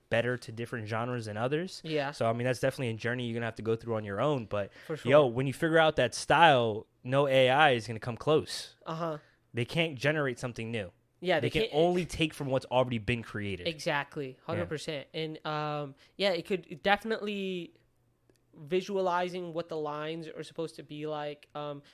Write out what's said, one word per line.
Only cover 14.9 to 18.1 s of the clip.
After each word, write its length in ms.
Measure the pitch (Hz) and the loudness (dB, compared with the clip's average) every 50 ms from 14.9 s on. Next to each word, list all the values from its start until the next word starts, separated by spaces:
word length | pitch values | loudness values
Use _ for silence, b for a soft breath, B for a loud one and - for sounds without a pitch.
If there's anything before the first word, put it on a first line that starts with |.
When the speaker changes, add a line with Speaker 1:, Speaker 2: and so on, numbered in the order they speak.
| 156 139 131 - - | -8 -8 -8 -8 -8
Speaker 2:
And, 300 | 160 160 156 156 - - | -6 -6 -6 -8 -8 -8
um, 480 | 156 151 151 151 151 147 147 147 139 135 b b b b b | -6 -4 -4 -4 -4 -4 -4 -6 -8 -10 b b b b b
yeah, 120 | 190 202 | 0 0
it 140 | 175 165 156 | 0 0 -2
could 360 | - 202 175 - - 180 143 - | -2 -4 -4 -4 -8 -10 -2 2
definitely 880 | 196 202 208 - 226 220 - 202 214 208 202 196 190 185 175 170 - - _ _ _ _ _ _ _ | 2 2 2 2 -2 -4 -4 -4 -6 -6 -4 -4 -4 -4 -6 -8 -10 -14 _ _ _ _ _ _ _